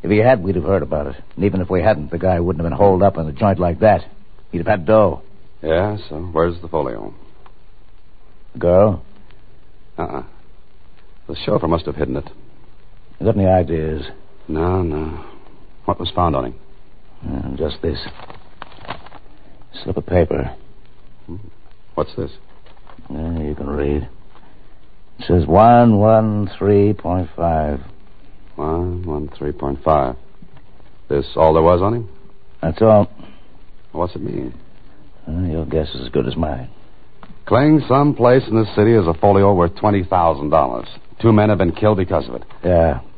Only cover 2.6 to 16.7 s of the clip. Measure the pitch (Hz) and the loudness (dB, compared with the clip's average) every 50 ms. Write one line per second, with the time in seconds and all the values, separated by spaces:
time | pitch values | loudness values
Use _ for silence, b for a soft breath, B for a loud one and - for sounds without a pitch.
2.6 | 82 85 - - 101 101 95 90 98 98 - - 82 78 73 - 113 101 95 85 | -2 -2 2 4 6 6 6 6 4 4 4 2 -4 -4 -2 2 2 2 4 4
3.6 | 90 87 85 - 113 110 101 85 - - - - - - - - - - - 87 | 2 0 2 4 6 6 6 4 0 -6 -12 -12 -12 -12 -12 -12 -12 -6 -6 -4
4.6 | 82 - 107 98 80 - 107 110 104 92 71 - - - - - - - - - | 0 0 0 0 4 4 6 6 6 6 2 -2 -8 -12 -12 -12 -12 -12 -12 -6
5.6 | - 78 80 85 95 104 104 101 - - 76 76 87 90 87 78 82 87 85 85 | -2 0 2 2 2 0 -2 -6 -8 -8 -8 -8 -8 -4 0 2 2 2 0 -4
6.6 | 85 82 82 78 71 65 58 52 52 52 - - - - - - - - - - | -8 -4 -2 -2 -2 -2 -4 -6 -10 -10 -12 -12 -14 -14 -14 -14 -14 -14 -14 -14
7.6 | - - - - - - - - - - - - - - - - - - - 123 | -14 -14 -14 -14 -14 -14 -14 -14 -14 -14 -14 -14 -14 -14 -14 -14 -14 -12 -8 0
8.6 | 85 87 87 92 104 110 95 - - - - - - - - - - - - - | 2 6 8 8 8 6 4 0 -6 -12 -12 -14 -12 -12 -12 -12 -12 -12 -14 -14
9.6 | - - - - - - - - 85 - - 67 62 - - - - - - - | -14 -14 -14 -14 -14 -12 -8 -8 -6 -6 -6 -10 -10 -10 -14 -14 -14 -14 -14 -14
10.6 | - - - - - - - - - - - - - - - - - - - - | -14 -14 -14 -14 -14 -14 -14 -14 -14 -14 -14 -14 -12 -10 -10 -6 -2 0 0 0
11.6 | - 78 82 87 - 76 69 78 76 65 64 69 69 - - - - - - - | 2 2 0 0 0 -4 -4 -2 -2 -2 -2 -4 -6 -8 -12 -12 -12 -12 -12 -14
12.6 | - - - - - - - - - - - - - 104 110 101 98 92 92 92 | -14 -14 -14 -14 -12 -12 -14 -14 -14 -14 -10 -2 0 2 2 4 4 6 6 4
13.6 | 87 - 85 80 78 80 78 76 71 - - - - - - - - - 78 78 | 4 2 0 -2 -2 -2 -4 -6 -6 -10 -12 -12 -14 -14 -14 -14 -8 -6 -4 -2
14.6 | 82 90 92 95 90 82 76 76 78 78 80 80 B B B B B B B B | 0 0 2 0 0 0 -2 -4 -4 -6 -8 -10 B B B B B B B B
15.6 | - - - - - - 98 - 90 - - - 90 85 73 65 64 62 60 - | -12 -12 -14 -8 -4 -4 -4 -2 -4 -6 -2 0 2 2 2 0 -2 -4 -8 -10
16.6 | - - | -12 -14